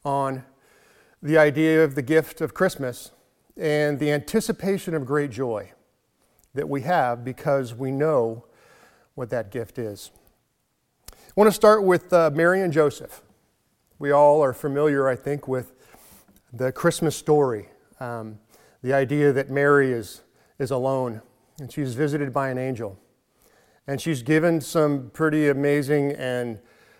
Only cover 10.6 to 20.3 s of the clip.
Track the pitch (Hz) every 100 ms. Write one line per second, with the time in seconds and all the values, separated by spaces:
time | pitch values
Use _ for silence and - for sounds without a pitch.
10.6 | _ _ _ _ - - - - 214 -
11.6 | 214 214 190 170 - 175 160 147 170 190
12.6 | 185 151 147 - - - _ _ _ _
13.6 | _ _ _ - 143 143 147 151 139 120
14.6 | 147 139 151 139 135 123 139 143 135 127
15.6 | 117 _ _ - - - _ _ _ 117
16.6 | 127 - 170 - 160 - - 151 135 107
17.6 | - _ _ - 123 117 110 104 _ _
18.6 | _ _ 127 135 131 147 143 131 135 139
19.6 | 143 143 131 117 104 - _